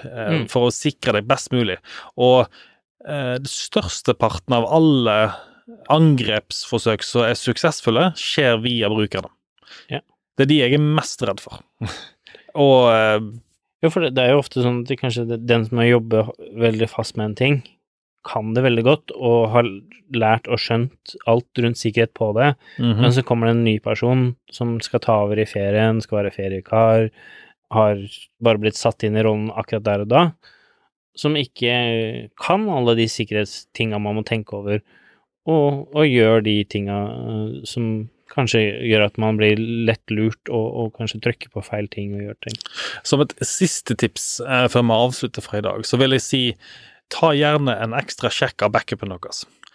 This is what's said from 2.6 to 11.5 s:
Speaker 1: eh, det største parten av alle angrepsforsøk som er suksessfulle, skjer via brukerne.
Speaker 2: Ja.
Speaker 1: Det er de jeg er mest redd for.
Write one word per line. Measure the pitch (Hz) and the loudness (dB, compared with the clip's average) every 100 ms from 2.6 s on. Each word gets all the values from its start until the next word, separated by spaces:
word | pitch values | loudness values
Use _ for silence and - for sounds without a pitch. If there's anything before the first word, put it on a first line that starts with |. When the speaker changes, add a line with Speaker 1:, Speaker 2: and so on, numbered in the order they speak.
| - _ _ _ | -20 _ _ _
Speaker 1:
eh, | - 147 131 127 | -10 -8 -6 -6
det | 135 | -8
største | - - - 90 - - | -10 -6 -4 -4 -2 -2
parten | 117 113 - - | 0 0 -2 -2
av | 120 113 | 0 2
alle | 160 160 139 113 107 107 - - _ - - - | 4 4 4 2 2 0 -2 -16 _ -20 -12 0
angrepsforsøk | 151 160 135 107 - - - - 117 113 107 | 4 6 4 0 -2 -4 -10 -4 -2 0 -2
som | - 120 117 | -2 0 0
er | |
suksessfulle, | 117 - 117 165 - - 117 180 | 0 -2 0 -2 0 0 2 0
skjer | - - - 135 113 | -2 -4 0 2 2
via | 123 117 104 | 0 -2 0
brukerne. | 107 104 95 - _ _ _ _ - - | 0 -2 -4 -10 _ _ _ _ -20 -12
Speaker 2:
Ja. | 135 - _ _ - | -10 -12 _ _ 0
Speaker 1:
Det | 139 | 2
er | |
de | 151 | 4
jeg | 123 143 | 4 2
er | |
mest | 151 151 - - | 2 0 -4 -6
redd | 110 98 | -6 -6
for. | - | -12